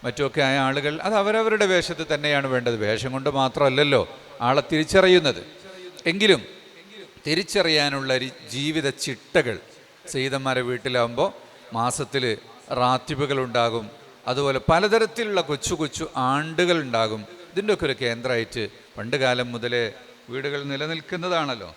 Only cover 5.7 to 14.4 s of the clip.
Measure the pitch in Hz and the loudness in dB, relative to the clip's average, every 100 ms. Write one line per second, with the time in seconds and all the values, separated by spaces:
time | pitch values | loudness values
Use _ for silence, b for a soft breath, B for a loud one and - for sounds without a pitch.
5.7 | - - - - 180 208 156 92 - - | -18 -18 -6 -4 2 4 4 2 -18 -20
6.7 | - - - - - - 160 196 208 165 | -20 -20 -20 -20 -12 -4 -2 0 0 2
7.7 | 156 143 139 135 127 127 - - 120 143 | 4 2 -2 0 -2 -2 -10 -10 -6 -2
8.7 | 156 139 127 - 120 - 180 127 104 - | 0 -2 -4 -6 -8 0 0 2 -4 -10
9.7 | - - - - 139 131 135 135 127 123 | -20 -20 -20 -10 -4 -2 -2 -2 0 -2
10.7 | 123 131 123 117 120 185 - - - - | -4 -2 0 0 0 -2 -2 -20 -20 -10
11.7 | 117 120 123 143 139 127 104 - - - | -2 -2 -2 -4 -2 -2 -4 -8 -20 -8
12.7 | 127 123 127 - 143 143 135 127 120 117 | 0 2 2 -2 -4 -2 0 0 2 2
13.7 | 113 104 - - - - 127 | 0 -8 -16 -20 -14 -6 -2